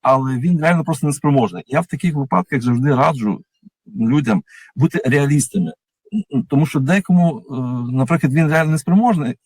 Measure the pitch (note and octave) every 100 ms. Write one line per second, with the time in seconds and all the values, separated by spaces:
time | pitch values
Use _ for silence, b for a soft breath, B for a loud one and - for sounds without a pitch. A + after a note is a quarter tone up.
0 | B2 C3+ C3+ B2+ D#3+ F3 D#3 E3+ D3+ D3
1 | D3 C3+ D3+ C#3 G#2+ F2 - C#3 F3 D3
2 | F3 D3 C3+ F#2 F#2 C#3 A#2+ A#2+ C#3 C3
3 | D3+ C#3+ G#2 - - _ - _ - G#2+
4 | A2+ D3 A2+ G2+ - B B - D#3+ -
5 | B2+ C#3+ C#3+ D3 - F#3+ E3+ - _ _
6 | _ G#3+ - B2 - C#3 D#3 C#3+ C3+ F#3+
7 | - F3+ E3+ A3 - B2+ B2 B2 A#2+ B2+
8 | C3 E3 C#3 C#3+ D#3+ D#3+ D#3 D#3 - F#3
9 | A#3+ F#3 C3 -